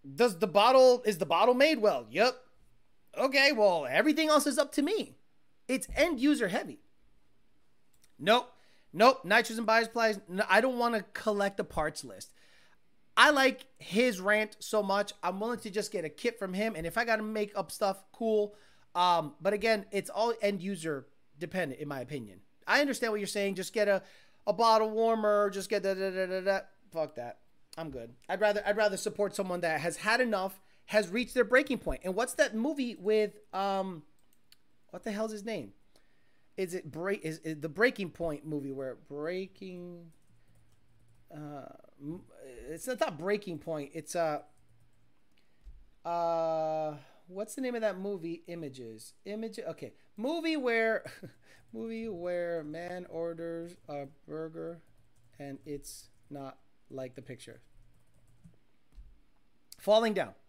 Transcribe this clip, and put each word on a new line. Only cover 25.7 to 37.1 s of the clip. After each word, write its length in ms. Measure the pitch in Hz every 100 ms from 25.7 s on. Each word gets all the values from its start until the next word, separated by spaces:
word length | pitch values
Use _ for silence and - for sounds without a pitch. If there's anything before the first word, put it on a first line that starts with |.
| 208
da, 100 | 196
da, 160 | 190 190
da, 160 | 185
da, 160 | 185 185
da. 180 | 185 190 - _ _
Fuck 240 | 165 147
that. 240 | - 117 - _ _ _ -
I'm 140 | 165
good. 220 | 131 117 123 -
I'd 140 | 185
rather, 220 | 208 202
I'd 120 | 196 208
rather 200 | 208 190
support 380 | 208 - 202
someone 260 | 202 190 180
that 200 | 170 156
has 160 | 165 160
had 220 | 202 233
enough, 400 | 254 202 190 - _ -
has 240 | - 214 185
reached 260 | 220 247
their 80 | 254
breaking 340 | 226 247 294 240
point. 240 | - 131
And 120 | 185
what's 180 | 185 254
that 200 | - 269
movie 400 | 220 269 285 240
with, 420 | 202 185 214 208 - -
um, 480 | 190 196 196 190 165 - _ _ _ _ - _ _ _
what 140 | 185
the 80 | 226
hell's 200 | 202 220
his 140 | 214
name? 280 | 214 202 104 - _ - _ _ - _ _
Is 180 | - 190
it 180 | 180 156
break? 300 | 139 185